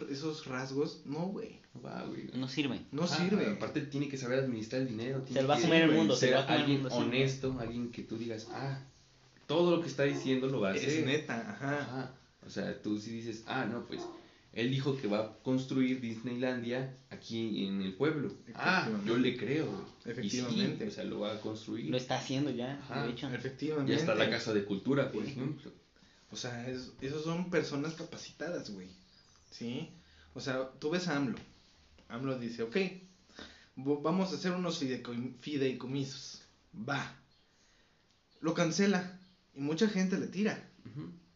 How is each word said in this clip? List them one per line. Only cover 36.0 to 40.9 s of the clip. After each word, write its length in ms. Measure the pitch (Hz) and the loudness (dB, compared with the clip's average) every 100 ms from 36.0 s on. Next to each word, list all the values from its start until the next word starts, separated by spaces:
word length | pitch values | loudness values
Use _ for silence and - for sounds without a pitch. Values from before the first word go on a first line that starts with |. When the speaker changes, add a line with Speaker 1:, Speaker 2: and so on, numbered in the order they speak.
| 135 - - - - _ _ - 120 | -2 -6 -12 -16 -20 _ _ -10 -4
Speaker 1:
Va. 280 | 139 - - _ _ _ _ _ _ _ _ _ _ _ - | -4 -4 -12 _ _ _ _ _ _ _ _ _ _ _ -4
Lo 140 | 156 | -2
cancela. 640 | 160 165 175 202 180 - - - _ _ | 2 2 4 4 4 0 -10 -20 _ _
Y 60 | 139 | -4
mucha 280 | 143 160 220 | 0 4 4
gente 300 | 190 185 185 | 4 2 0
le 80 | 120 | -2
tira. 420 | 180 214 135 - _ | 0 0 -2 -10 _
Speaker 2:
Ujú. 260 | 113 | -14